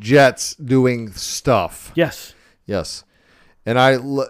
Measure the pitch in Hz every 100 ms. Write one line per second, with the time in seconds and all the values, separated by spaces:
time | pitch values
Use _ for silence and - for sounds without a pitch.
0 | 110 143 135 - - - 135 131 127 120
1 | 110 92 - - - 117 85 - - 160
2 | 160 - - _ _ _ - 101 - -
3 | _ _ _ _ _ _ - 123 131 131
4 | 135 139 131